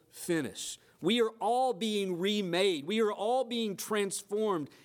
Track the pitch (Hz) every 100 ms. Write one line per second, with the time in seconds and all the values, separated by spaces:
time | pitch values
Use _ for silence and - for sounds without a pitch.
0 | _ - - 170 123 - - - _ -
1 | 156 233 220 220 196 240 262 196 220 208
2 | 196 175 190 208 190 170 196 165 143 220
3 | 214 202 208 254 247 240 220 190 - 214
4 | 196 - - 208 214 180 143 -